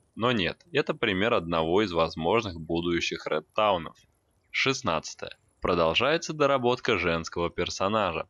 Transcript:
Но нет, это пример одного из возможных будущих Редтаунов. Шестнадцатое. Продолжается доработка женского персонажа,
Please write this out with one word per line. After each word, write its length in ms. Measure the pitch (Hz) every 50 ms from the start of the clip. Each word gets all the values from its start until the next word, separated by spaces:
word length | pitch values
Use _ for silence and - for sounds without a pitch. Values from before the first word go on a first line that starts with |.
| _ _ -
Но 160 | - 107 123
нет, 340 | 123 110 87 80 - _ - -
это 220 | - 139 151 - 165
пример 400 | 156 - 110 98 92 101 117 117
одного 480 | 101 82 82 85 82 80 80 87 101
из 100 | 110 98
возможных 680 | 85 82 82 80 - 82 80 82 101 117 110 101 82 82
будущих 680 | 80 82 82 85 85 87 85 82 78 - 85 80 - -
Редтаунов. 720 | 78 78 78 _ - - 107 107 98 87 78 - - _ _ _ _ _ _ _ _ _ _ _
Шестнадцатое. 880 | - - - 135 135 - - 101 82 78 - - - - - - - _ _ _ _ _
Продолжается 720 | - - 92 87 82 80 80 - 117 139 156 165 - -
доработка 680 | 165 151 147 139 139 135 123 120 123 - - - 117 90
женского 520 | 87 87 82 82 80 - - 85 85 85
персонажа, 800 | - - 87 82 - - 95 98 107 110 104 90 82 78 - _